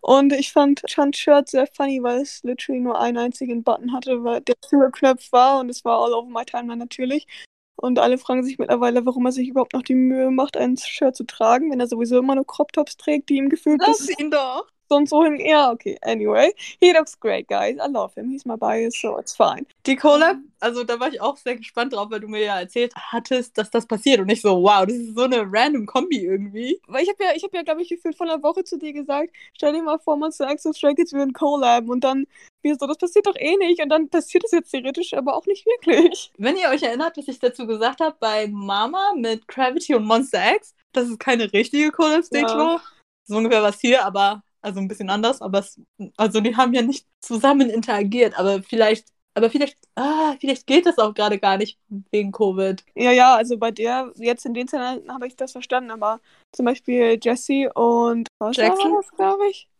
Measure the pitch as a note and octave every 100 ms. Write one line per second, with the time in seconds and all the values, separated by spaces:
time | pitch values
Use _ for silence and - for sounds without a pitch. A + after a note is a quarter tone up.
0 | - C4+ C#4 C#4 C#4 - C#4+ C#4+ - -
1 | C#4+ - - C#4+ C#4+ C4+ C#4+ - C#4 C4+
2 | A#3+ A#3+ C#4+ - A#3+ B3 - B3+ B3 A3+
3 | A#3 A#3+ A#3+ B3 B3+ A#3 A3+ A3+ A#3+ B3+
4 | C4 B3 A#3+ A#3+ C#4+ A#3+ - C#4+ C4+ -
5 | C4+ C4 - B3 B3+ C4+ B3 B3 A#3+ A#3
6 | A#3 A#3 B3 A#3 B3 A#3+ A#3+ A#3 A#3+ -
7 | B3+ C#4+ _ - - _ _ - B3 B3
8 | A#3 B3+ - B3+ B3+ C4 - A#3+ B3 A#3+
9 | A#3+ B3+ B3 C4 B3+ C4 A#3+ C4 - B3+
10 | B3+ C4 C4 C4 C#4 - B3 B3+ - -
11 | C4+ B3+ A3+ - A3+ B3 D#4 C4 A#3+ A3+
12 | A#3 B3 B3+ C4+ C4+ - D4 - D4 -
13 | - D4 - C#4 C#4 D#4+ - D4+ G4+ A4+
14 | C#4 E4 D4+ D4 C4 C4 - _ _ C#4+
15 | D4 D4+ D#4+ D4 - D4+ C4+ A#3 G3+ -
16 | - A3+ G#3 G#3+ D4 - - - F4+ D#4+
17 | D4+ - A3 G3 - G3+ G#3 C#4 C#4+ B3+
18 | G3 - A#3 C4+ B3 A3+ A3 A3 A#3 A#3+
19 | A3+ G#3+ - - A3 - - _ - C4+
20 | D4 D4 E4 C#4 C#4+ _ A3+ A#3+ A#3 A#3+
21 | C4 C4+ A#3 C#4 - B3 A3+ - A#3+ A#3
22 | G#3 A3 G#3+ G#3+ G#3+ G3 F#3 A#3+ A#3+ -
23 | - A#3 A#3 B3+ B3 - G#3+ A#3 A3 G#3+
24 | C#4 C4 F#3+ A3 G#3+ F#3 F#3 G3+ F#3+ A#3+
25 | A#3 A3 B3+ B3+ G3+ G#3 C4+ C#4+ G#3 C4
26 | F4 C4 F3+ F#3+ G3+ G#3 B3 F#4 _ A#3+
27 | F4 G4+ F#4+ D#4+ G4+ F4+ E4 D#4 F4 E4+
28 | E4+ D#4 E4+ D#4+ D4 E4+ F4+ D#4 D4+ D4
29 | C#4+ C#4+ E4 _ - _ D4+ D#4 E4 D#4
30 | - D4 D#4 - C4+ D4 D#4+ D4+ D4 C#4+
31 | E4+ C#4 C#4 B3 D4 C#4+ B3+ A#3+ A#3 B3
32 | C4 C4+ C#4 _ - _ D4 D4 C4+ D#4
33 | F4+ G#4 G#4 F#4 D4 F#4+ F4 E4+ D4 D#4
34 | D#4 E4+ - A4 A4 F4 - C4+ B3+ C#4
35 | F4+ - C4 - - G4 - A#4+ - C4+
36 | E4 F#4+ - _ G#3+ F#4 E4+ C4+ B3+ A#3+
37 | D#4 - C#4+ B3 B3 A#3+ A3+ A3 A3+ C4+
38 | D#4 D4+ A3+ G#3+ G#3+ G3+ G3 G3+ A3 F4+
39 | G4+ F#4 A3+ A3 _ - B3+ C#4+ - B3+
40 | G#3+ A3+ C4+ G3+ G3 G#4 - _ _ -
41 | B3 A3 - B3 G#3+ G3+ A#3 C#4+ D4+ D4
42 | D#4 D#4 E4+ - E4+ - D#4 E4 - _
43 | _ _ _ G#3 A3+ A3+ G#3 G#3 A#3+ A#3+
44 | G3 F#3+ G3 G#3 _ _ G#3 G3 F#3+ G#3+
45 | F#3+ G3+ A3+ C4 G#3 G3 G3 - - _
46 | G3 - G#3+ G#3+ A3 A#3 B3+ B3 A#3 C4+
47 | _ _ - A3+ C4+ C#4+ B3+ A3 A#3 G#3
48 | G3+ A#3 A3+ - F#3 G3 F#3+ A3+ A3 A3
49 | _ _ _ - A3+ C#4 C#4+ _ _ -
50 | C#4 D#4 D#4 C#4 C4+ B3+ - C#4 F4 E4
51 | G#3+ G#3+ G#3 G3+ G3+ G3 A3 - _ G3+
52 | G3 G#3+ G3+ G3 G#3 F#3 F#3+ F#3+ _ -
53 | B3 B3 B3+ A#3+ A#3 A#3 A3+ D3 A3+ B3+
54 | B3+ - A#3 A#3+ C4 A#3+ C#4+ D4 B3 B3+
55 | - B3+ B3 B3+ C4 B3+ B3 B3+ B3 A3+
56 | G#3 A3+ _ _ _ - A#3+ B3 - B3
57 | A#3 A3+ A#3 B3 - C4+ C4+ - A#3 A#3
58 | A#3 A#3 A3+ _ G#3+ B3 A3 F#4+ G4+ G#4
59 | G4 - G4 G4 G4+ G4 -